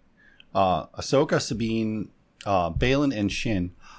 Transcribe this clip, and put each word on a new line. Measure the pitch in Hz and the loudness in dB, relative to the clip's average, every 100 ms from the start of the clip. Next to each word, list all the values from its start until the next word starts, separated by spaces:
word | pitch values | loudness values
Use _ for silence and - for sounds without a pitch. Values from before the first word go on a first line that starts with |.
| _ _ _ - - | _ _ _ -20 -4
uh, | 95 95 82 - | 0 2 0 -4
Ahsoka, | - - 135 156 151 | -10 0 2 2 0
Sabine, | - 113 113 113 110 107 - _ _ - | -2 -4 -2 -2 -2 -4 -8 _ _ -10
uh, | 104 95 85 | 0 0 0
Baylan, | 82 120 139 143 107 | 0 2 2 2 0
and | 101 | -2
Shin | - 123 98 90 - - | -2 -2 -2 -2 -8 -20